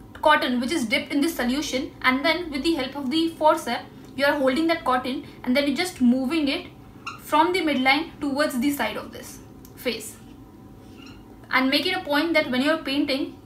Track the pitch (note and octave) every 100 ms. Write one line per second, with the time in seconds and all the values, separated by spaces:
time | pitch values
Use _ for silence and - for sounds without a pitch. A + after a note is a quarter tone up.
0 | - - D#4 D4+ D4+ B3 - E4 A3+ C#4+
1 | D4 D4 E4 E4 A#3+ C4+ D4+ B3+ D4 -
2 | C4 C4 E4 D#4+ E4+ C#4 E4 D#4 B3+ D4
3 | C4 D#4+ E4 - D#4 D#4+ - B3 - -
4 | - - C#4+ D4 C4 C4 E4 E4 C4 B3+
5 | C4 C#4+ - - - B3+ C#4+ C4 F4+ -
6 | B3 B3+ C4 E4 C#4 E4 - - - -
7 | - - - D4+ E4+ F4+ D#4+ C4 C4 C#4+
8 | E4+ - D4 C4 D4+ C4 C#4+ C#4 A3 -
9 | - - - - - - - - B3+ -
10 | - - - - - - - - - -
11 | - - - - - B3 C4 D4 F4+ F#4
12 | - C#4+ E4 D#4 C#4 B3 C#4+ D#4+ C#4 C#4
13 | D4 C4+ - -